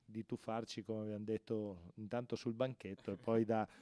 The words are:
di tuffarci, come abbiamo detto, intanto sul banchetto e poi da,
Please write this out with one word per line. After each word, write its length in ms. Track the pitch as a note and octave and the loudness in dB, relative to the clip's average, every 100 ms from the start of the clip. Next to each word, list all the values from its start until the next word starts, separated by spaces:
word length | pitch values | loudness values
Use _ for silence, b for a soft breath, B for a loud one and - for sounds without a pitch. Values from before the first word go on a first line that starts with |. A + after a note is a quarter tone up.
di 200 | - A2 | -10 -6
tuffarci, 580 | A2 A#2+ - A2+ A2+ - | -4 -4 -2 -4 -4 -6
come 200 | G#2 A2 | -4 -2
abbiamo 220 | G#2+ G#2 | -2 -2
detto, 680 | G#2+ A2 - A2+ G#2 F2+ F2 - | 0 0 0 0 0 -6 -12 -10
intanto 380 | G#2+ A#2+ B2 | -4 -2 -2
sul 200 | A2+ B2 | -2 -2
banchetto 580 | A2+ C3 B2 G2 F#2+ - | 2 0 0 -8 -6 -4
e 40 | G2 | -2
poi 280 | - A2+ | 4 6
da, 240 | A2 A2 G#2 B | 6 4 2 B